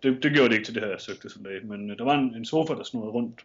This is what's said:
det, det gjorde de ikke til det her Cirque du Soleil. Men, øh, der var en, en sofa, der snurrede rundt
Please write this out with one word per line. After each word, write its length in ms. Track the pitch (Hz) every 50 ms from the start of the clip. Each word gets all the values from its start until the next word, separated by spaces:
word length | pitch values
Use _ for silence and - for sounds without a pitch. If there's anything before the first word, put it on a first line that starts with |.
| -
det, 200 | 135 127 131 131
det 100 | 147 147
gjorde 160 | 147 131 117
de 40 | 113
ikke 120 | 107 107
til 100 | 110 113
det 80 | 110 107
her 140 | 104 92
Cirque 220 | 85 - - 98 - -
du 60 | 101
Soleil. 360 | - 101 101 98 98 95 -
Men, 260 | 107 104 101 104 104
øh, 60 | 101
der 60 | 104 117
var 100 | 131 147
en, 220 | 143 135 127 113
en 100 | 113 113
sofa, 280 | - - 156 160 156 147
der 100 | 117 -
snurrede 280 | - - 120 107 110
rundt 280 | 110 120 120 110 117 -